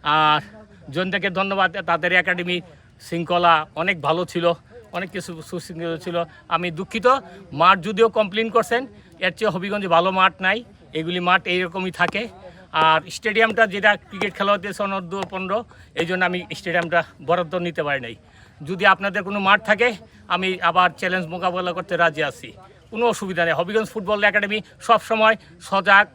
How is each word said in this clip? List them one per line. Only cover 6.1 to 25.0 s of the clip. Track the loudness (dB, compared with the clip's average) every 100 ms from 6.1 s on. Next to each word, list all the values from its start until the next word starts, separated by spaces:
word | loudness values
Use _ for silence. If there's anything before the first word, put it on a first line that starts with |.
| -4 -4 -10 _
আমি | -2 -2
দুঃখিত, | -6 -8 0 2 2 0 -20 -14
মাঠ | 2 4 4
যদিও | 0 2 2
কমপ্লেন | 2 -2 -2 0
করছেন, | 0 2 -2 -4 -16 -20 -6
এর | -6
চেয়ে | -2 -2
হবিগঞ্জে | -2 -4 -4 2
ভালো | 4 4
মাঠ | 2 2 2
নাই, | -2 -2 -6 -20 -10
এগুলি | -6 -4 -2
মাঠ | 2 2 2
এইরকমই | -2 -2 -4 -6
থাকে। | -2 -2 -2 -8 -14 -20 -20 -6
আর | 2 4 4 0
স্টেডিয়ামটা | -8 -2 2 2 4 0
যেটা | 2 2 2
ক্রিকেট | -4 -6 -6 -2
খেলা | 0
হতেছে | 0 -2 -6
অনূর্ধ্ব | -4 -4 -6 -8 -8
পনেরো, | -8 -4 -4 -6 -20 -16 -6
এই | -4
জন্য | 0 0
আমি | -2 -8 -10
স্টেডিয়ামটা | -4 -2 0 0 -2 -10 -2
বরাদ্দ | -2 0 -4
নিতে | -4 -4
পারি | -2 -4
নাই। | -6 -14 -20 -20 -20 -18 -10
যদি | 2 4
আপনাদের | 4 0 -4
কোনো | -4 -2
মাঠ | 2 2 2
থাকে, | 2 2 0 -14 -20 -4
আমি | -2 -2 0
আবার | 2 4 2 2
চ্যালেঞ্জ | -4 -2 -4
মোকাবেলা | -4 -2 -2 -4
করতে | -4 -6 0
রাজি | 0 0
আছি, | -6 -6 -18 -20 -20 -20 _
কোনো | -2 0
অসুবিধা | 0 -4 -2 0
নেই। |
হবিগঞ্জ | 0 0 -2 -2
ফুটবল | -6 -2 2
একাডেমি | 2 2 -2 -6 -8 -14
সবসময় | 2 2